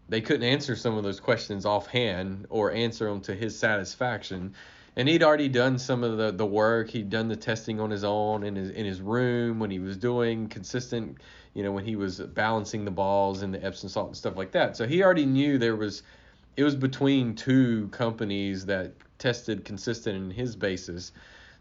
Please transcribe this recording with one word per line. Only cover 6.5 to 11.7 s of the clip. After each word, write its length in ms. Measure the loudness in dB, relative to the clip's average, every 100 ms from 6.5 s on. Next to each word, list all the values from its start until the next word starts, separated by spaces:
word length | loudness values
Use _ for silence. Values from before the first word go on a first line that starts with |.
| 4 4 4 0
He'd 200 | -4 -2
done 180 | -2 0
the 80 | -2
testing 440 | -2 -4 -2 -4
on 120 | -2
his 120 | 0 0
own 380 | 2 0 0
in 120 | -2 -4
his, 140 | -6
in 160 | -4 -4
his 160 | -4
room 580 | -2 2 2 2 0 -2
when 100 | -2
he 100 | -4
was 180 | -6 -2
doing 500 | 0 2 2 0 -4
consistent, 720 | -8 -6 -6 -4 -4 -6 -10 -18 -20 -12
you 80 | -6
know, 120 | -4